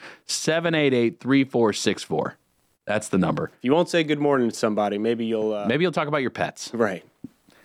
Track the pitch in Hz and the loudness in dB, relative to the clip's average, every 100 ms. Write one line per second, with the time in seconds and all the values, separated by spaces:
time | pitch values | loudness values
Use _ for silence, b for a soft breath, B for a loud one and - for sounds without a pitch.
0 | B B - - - 165 170 160 143 127 | B B -8 -4 0 0 2 2 2 4
1 | 117 - 120 135 131 123 110 101 - 95 | 2 -2 0 2 2 2 2 2 -2 -2
2 | - 76 - - _ _ _ _ - 107 | -4 -4 -4 -8 _ _ _ _ -4 -4
3 | - 101 82 76 80 _ 120 156 175 175 | 0 0 2 -2 -6 _ 2 2 2 0
4 | 151 147 147 139 117 - 113 104 104 101 | 0 0 2 2 0 0 -2 0 0 0
5 | 110 117 113 110 110 104 104 135 175 170 | -2 -2 -2 -2 -2 -2 -2 0 0 0
6 | 147 147 120 - 92 - - 117 110 87 | -2 -2 -2 -2 -6 -6 -10 -2 -2 -2
7 | - _ - _ _ b | -12 _ -20 _ _ b